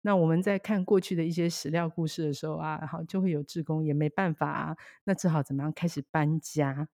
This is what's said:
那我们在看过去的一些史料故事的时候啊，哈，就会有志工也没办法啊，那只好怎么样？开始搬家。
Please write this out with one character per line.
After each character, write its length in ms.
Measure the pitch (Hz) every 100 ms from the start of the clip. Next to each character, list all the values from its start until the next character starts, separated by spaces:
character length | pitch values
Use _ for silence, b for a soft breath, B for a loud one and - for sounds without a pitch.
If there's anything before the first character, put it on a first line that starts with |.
那 140 | 208 196
我 100 | 160
们 160 | 165
在 160 | 190 196
看 260 | - 208
过 140 | 185 196
去 140 | -
的 100 | 170
一 60 | 165
些 180 | 165 170
史 180 | 165 151
料 180 | 165 170
故 180 | 165 160
事 180 | -
的 80 | 151
时 140 | 139 156
候 80 | 156
啊， 220 | 156 156
哈， 240 | 156 165 165
就 140 | 196
会 100 | 190
有 120 | 151
志 200 | 143 170
工 220 | 151 156
也 80 | 156
没 160 | 147 151
办 260 | - 185
法 140 | 156 151
啊， 260 | - 151 160 B B
那 80 | -
只 140 | 185 185
好 140 | 160
怎 120 | 139
么 80 | 139
样？ 100 | 151
开 140 | - 175
始 160 | 147 -
搬 300 | 160 147 160
家。 480 | - 151 139 135 151